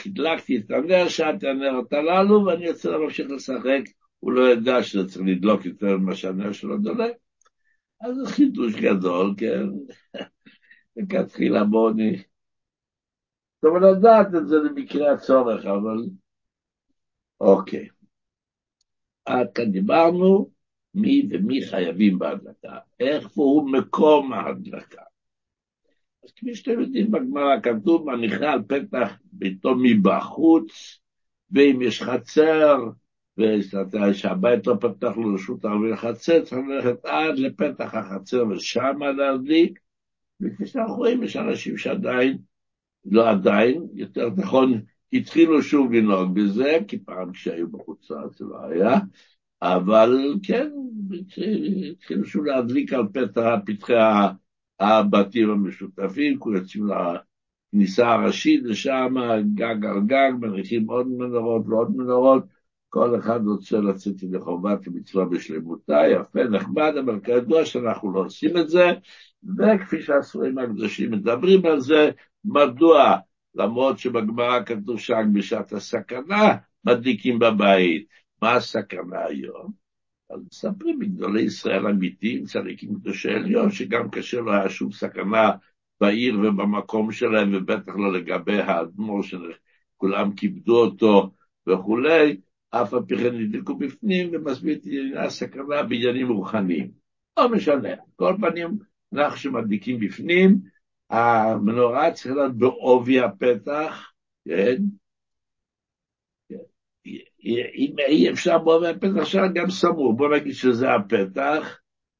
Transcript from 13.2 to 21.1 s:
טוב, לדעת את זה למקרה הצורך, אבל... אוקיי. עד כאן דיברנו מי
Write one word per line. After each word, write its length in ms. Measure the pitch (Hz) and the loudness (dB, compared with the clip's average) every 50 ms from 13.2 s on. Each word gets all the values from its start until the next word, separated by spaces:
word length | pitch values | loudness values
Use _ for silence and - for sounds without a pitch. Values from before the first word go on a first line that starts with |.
| _ _ _ _ _ _ _ _ | _ _ _ _ _ _ _ _
טוב, 160 | 151 156 170 | 2 2 4
לדעת 500 | 180 190 190 190 185 208 226 226 220 202 196 175 | 6 6 6 8 8 8 8 8 8 6 4 0
את 120 | 160 151 | -2 0
זה 80 | 143 156 | 2 2
למקרה 580 | 156 151 143 143 139 127 - - 139 147 143 135 | 2 2 0 -4 -8 -8 -6 -4 0 0 0 0
הצורך, 520 | 117 - - 131 131 123 117 107 95 - | 0 2 2 4 4 4 2 -2 -4 -4
אבל... 320 | 98 98 101 104 110 110 113 117 190 190 - _ _ _ _ _ _ _ _ _ _ _ _ _ _ _ _ _ _ _ _ _ _ _ - | -4 -4 -2 -2 -4 -6 -6 -8 -10 -12 -16 _ _ _ _ _ _ _ _ _ _ _ _ _ _ _ _ _ _ _ _ _ _ _ 0
אוקיי. 480 | 101 98 95 95 95 - - - - - _ _ _ _ _ _ _ _ _ _ _ _ _ _ _ _ _ _ _ _ _ _ _ _ _ _ _ | 4 4 4 4 2 -4 -10 -12 -12 -14 _ _ _ _ _ _ _ _ _ _ _ _ _ _ _ _ _ _ _ _ _ _ _ _ _ _ _
עד 260 | 113 - 127 123 - - | -4 -2 -2 -2 -2 -4
כאן 160 | - 117 107 | -4 -4 -2
דיברנו 760 | 92 95 98 - 147 165 165 170 180 180 185 190 196 208 - - _ _ _ _ _ _ _ _ - | -2 -2 0 2 4 4 4 4 4 4 4 4 4 4 2 -2 _ _ _ _ _ _ _ _ -4
מי 340 | 98 110 135 | -2 0 2